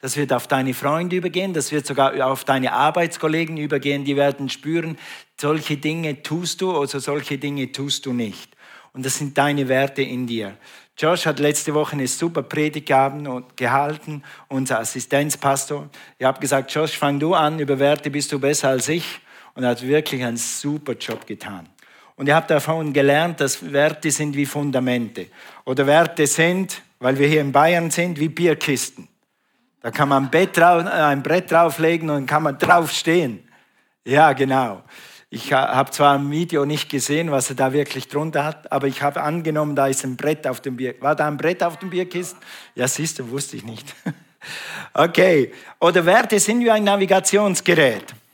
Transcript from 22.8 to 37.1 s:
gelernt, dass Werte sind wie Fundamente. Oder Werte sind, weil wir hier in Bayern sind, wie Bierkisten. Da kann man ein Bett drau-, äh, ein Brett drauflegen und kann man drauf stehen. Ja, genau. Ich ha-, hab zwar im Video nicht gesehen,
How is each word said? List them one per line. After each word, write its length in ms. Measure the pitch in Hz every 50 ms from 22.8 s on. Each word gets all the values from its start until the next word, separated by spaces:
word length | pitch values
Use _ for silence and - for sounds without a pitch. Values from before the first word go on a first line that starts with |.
| 156 151 135
gelernt, 440 | 143 139 139 139 147 165 175 170 -
dass 300 | 147 135 - - - 160
Werte 400 | 139 139 147 156 151 151 - 156
sind 240 | 139 - 151 151 143
wie 120 | 143 143
Fundamente. 800 | 139 - 147 143 143 131 131 123 127 123 123 117 107 - - 90 - _ - - - - - _
Oder 200 | - 131 131 139
Werte 400 | 139 147 160 170 160 165 - 151
sind, 540 | 139 - - 160 170 180 185 190 185 - - - _ _ _
weil 200 | 123 127 135 135
wir 100 | 143 143
hier 140 | 156 151
in 100 | 143 139
Bayern 380 | 131 143 151 165 175 170 170 165
sind, 280 | 165 - 170 180 175 143
wie 120 | 151 160
Bierkisten. 800 | - - 175 170 151 156 - 156 139 120 - - _ - 87 _ _ _ _ _ _ _ _ _ _ _ _ _ _ _
Da 100 | - 117
kann 180 | - - 147 139
man 160 | 139 135 135
ein 60 | 131
Bett 260 | 135 160 190 185 -
drau-, 240 | 170 165 175 175 170
äh, 40 | 170
ein 380 | 190 175 170 156 147 143 139
Brett 280 | 131 - 160 185 180 -
drauflegen 580 | 165 165 170 165 139 - 160 160 170 165 160 160
und 180 | 147 143 135
kann 160 | 120 143 151
man 160 | 160 151 135 131
drauf 340 | - 156 175 175 165 151
stehen. 540 | - - - 165 165 180 165 127 110 95 - _ _ _ _ _ _ _ _ _ _ _ _
Ja, 280 | - 131 147 160 151
genau. 500 | 135 123 139 131 131 135 127 113 98 - - - - - - - - - - _
Ich 240 | - 113 - -
ha-, 220 | 143 131 135 - 120
hab 180 | 131 135 -
zwar 240 | - - 147 143 143
im 140 | 139 143 143
Video 340 | 147 156 175 165 165 147 139
nicht 240 | 143 151 143 - -
gesehen, 420 | - 139 123 -